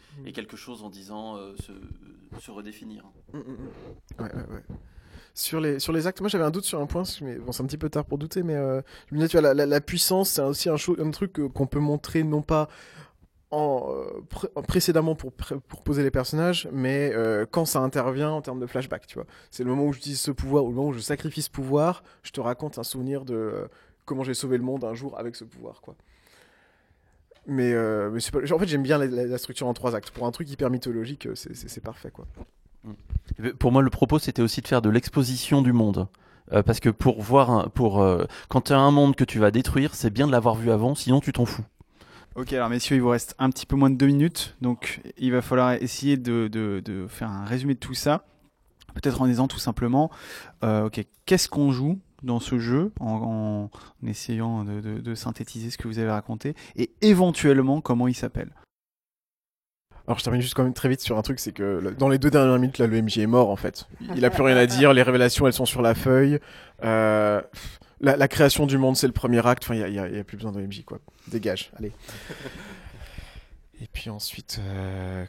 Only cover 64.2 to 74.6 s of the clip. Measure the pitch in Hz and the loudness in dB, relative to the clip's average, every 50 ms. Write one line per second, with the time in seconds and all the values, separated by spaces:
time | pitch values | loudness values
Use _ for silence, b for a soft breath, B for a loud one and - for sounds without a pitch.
64.2 | 120 - - - 139 135 131 127 123 123 120 123 139 147 139 127 127 123 127 127 | 2 2 4 4 4 6 8 8 6 6 6 6 8 8 8 8 6 6 6 4
65.2 | 123 123 - - 143 135 120 - 135 117 - 123 120 113 117 - - 135 131 131 | 4 4 4 4 4 4 4 2 -2 -2 0 2 4 2 2 2 4 4 6 6
66.2 | 139 139 147 147 B B B B B B B B - 113 113 110 110 107 107 107 | 6 4 2 0 B B B B B B B B -2 0 2 2 4 4 4 4
67.2 | 107 104 104 101 - - B B B B B B B B B B - 139 135 147 | 4 2 2 0 -2 -6 B B B B B B B B B B 2 2 4 4
68.2 | 143 139 - - 156 139 135 - 151 139 135 135 131 131 131 - - 131 117 - | 2 2 4 4 4 4 6 4 0 2 2 2 2 2 2 2 0 0 0 0
69.2 | - 123 120 120 117 120 123 - - - 120 110 107 92 101 101 95 90 - 104 | 0 2 2 4 4 4 2 2 0 -6 -4 -4 -4 -4 -4 -6 -6 -6 -6 -8
70.2 | 98 - - 101 - 110 101 101 98 98 98 98 160 - - - - - _ _ | -8 -10 -14 -10 -10 -8 -8 -6 -8 -8 -10 -14 -14 -16 -16 -16 -16 -20 _ _
71.2 | _ - - 117 101 110 90 98 - - - - 113 104 - - B B B B | _ -8 -8 -4 -4 -2 -4 -4 -6 -12 -12 -12 -10 -10 -12 -12 B B B B
72.2 | B B B B B 131 B B 196 202 196 B B B B B B B B B | B B B B B -14 B B -18 -18 -20 B B B B B B B B B
73.2 | B B B B B B B B - _ _ - 120 - - - - 117 107 104 | B B B B B B B B -20 _ _ -18 -18 -14 -12 -12 -10 -10 -10 -10
74.2 | - - - - - - - 113 | -10 -10 -10 -12 -14 -12 -10 -8